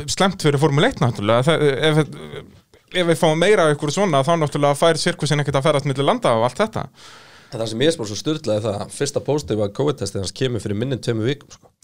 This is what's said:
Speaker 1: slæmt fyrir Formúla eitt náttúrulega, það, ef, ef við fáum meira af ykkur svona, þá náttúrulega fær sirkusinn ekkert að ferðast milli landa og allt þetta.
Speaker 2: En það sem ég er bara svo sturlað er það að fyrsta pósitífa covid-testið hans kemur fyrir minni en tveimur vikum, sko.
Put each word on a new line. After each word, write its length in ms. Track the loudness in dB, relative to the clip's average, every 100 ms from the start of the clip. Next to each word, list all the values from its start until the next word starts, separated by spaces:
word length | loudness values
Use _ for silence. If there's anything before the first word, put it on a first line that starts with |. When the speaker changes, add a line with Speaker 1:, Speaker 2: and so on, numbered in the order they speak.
| -6
Speaker 1:
slæmt 380 | -2 -2 0 0
fyrir 140 | 2
Formúla 240 | 2 2 2
eitt 160 | 2
náttúrulega, 400 | -2 0 2 2
það, 220 | 4 2 2 2 2
ef, 100 | 2 0 -4 -14 -16 -18 -20 _ _ _ -2
ef 160 | 0
við 80 | 2
fáum 160 | 2 4
meira 240 | 4 4 4
af 80 | 2
ykkur 160 | -2
svona, 320 | 0 2 2
þá 80 | 2 2
náttúrulega 400 | 0 0 0 4
fær 160 | 2 2
sirkusinn 400 | 0 -2 -2 -2
ekkert 160 | 0 0
að 80 | 2
ferðast 240 | 2 0
milli 160 | 0 0
landa 240 | 2 2 2
og 80 | 2
allt 160 | 0
þetta. 220 | -4 -4 -10 -14 -20 -20 -20 -20 -14
Speaker 2:
En 80 | -8
það 80 | -6
sem 140 | 0
ég 60 | 0
er 40 | 0
bara 80 | -4
svo 80 | -6
sturlað 380 | -4 -4 -2 -2
er 60 |
það 120 | -2 -4
að 120 | -8 -6
fyrsta 260 | -4 -4 -2
pósitífa 380 | -4 -2 -2 -2 -2
covid-testið 460 | -2 -2 -6 -6
hans 100 | -8
kemur 300 | -4 -2 -2
fyrir 140 | -4 -4
minni 160 | -4 -4
en 60 |
tveimur 240 | -4 -2 -2
vikum, 220 | -4 -10
sko. 160 | -20 _ _